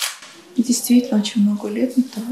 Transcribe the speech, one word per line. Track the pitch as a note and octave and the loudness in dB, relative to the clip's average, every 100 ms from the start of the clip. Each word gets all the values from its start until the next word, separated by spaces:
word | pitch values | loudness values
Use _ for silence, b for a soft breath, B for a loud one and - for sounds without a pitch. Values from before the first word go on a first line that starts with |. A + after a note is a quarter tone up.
| - - - - - - | -10 -10 -20 -20 -6 -4
И | |
действительно, | A#3 A#3 - B3 A#3+ G#3+ | 0 -2 4 2 4 0
очень | G3+ A3+ | 0 2
много | G#3 G#3 G#3 | 2 0 -4
лет | A3+ B3+ C4 | -2 0 0
никто | - G#3+ A#3 | -2 -6 -8